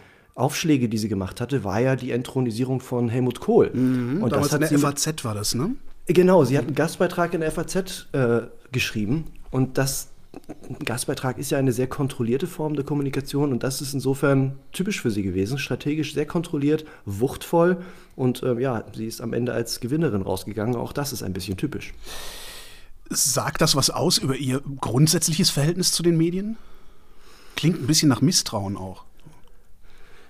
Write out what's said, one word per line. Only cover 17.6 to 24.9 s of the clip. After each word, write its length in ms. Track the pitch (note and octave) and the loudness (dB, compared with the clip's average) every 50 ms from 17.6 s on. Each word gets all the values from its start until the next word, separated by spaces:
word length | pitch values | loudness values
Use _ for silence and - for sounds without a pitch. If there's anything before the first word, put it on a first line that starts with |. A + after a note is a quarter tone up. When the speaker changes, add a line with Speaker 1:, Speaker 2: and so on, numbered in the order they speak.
| E3+ F3+ F#3 F3+ - - - - - - - | 6 4 4 2 -2 -10 -16 -18 -20 -20 -6
Speaker 1:
Und, 260 | - C3+ B2+ B2 - - | 0 0 0 0 0 0
äh, 160 | B2+ A#2+ A#2 | -2 0 0
ja, 260 | B2+ C#3 B2 G#2+ - - G#2 | 0 0 -2 -2 -4 -8 -8
sie 100 | A#2+ A2 | -8 -8
ist 140 | - - - | -8 -8 -8
am 140 | B2 A#2 - | -8 -4 -2
Ende 180 | A#2 A#2+ A#2+ A#2+ | -2 -2 0 -2
als 280 | A#2 A#2 - - - | -2 -2 -4 -6 -6
Gewinnerin 420 | - A#2 C3+ D#3+ E3+ C#3+ G2+ G2+ F#2+ | -4 -2 0 0 2 2 2 0 0
rausgegangen. 520 | G2 F#2+ F#2 - A2 G2+ A2 G#2 A#2 B2 | 0 -2 -4 -4 -6 -4 -2 -2 -2 -2
Auch 180 | A#2 B2 A#2+ - | -2 -4 -4 -4
das 180 | C#3+ C#3+ C#3 B2 | -4 -4 -4 -6
ist 100 | G2 - | -6 -6
ein 120 | G2 F#2 | -6 -6
bisschen 240 | F#2 F2+ G#2 G2 F#2 | -6 -4 -6 -4 -4
typisch. 340 | - - - G2 - - - - - - - - - - - - - - - - - - - - - - - - - - | -4 -4 -4 -6 -10 -10 -12 -14 -12 -10 -10 -10 -10 -10 -10 -10 -12 -14 -14 -14 -16 -16 -18 -18 -18 -18 -18 -18 -10 -6
Speaker 2:
Sagt 500 | - - - C#3 A#2+ C3 G#2 C3 D3+ - | -2 0 0 2 2 0 0 -2 0 2
das 160 | F3+ D#3 - | 2 4 4
was 140 | C#3 B2 - | 4 2 2
aus 260 | - - B2+ F3 F3+ | 2 2 2 2 2
über 200 | - - C3+ C3 | 2 2 0 -2
ihr 260 | B2+ C#3 C3 B2+ C#3 C#3+ C#3+ C#3 C3+ | 0 0 0 0 -2 -2 -6 -8 -6
grundsätzliches 680 | - - | -4 0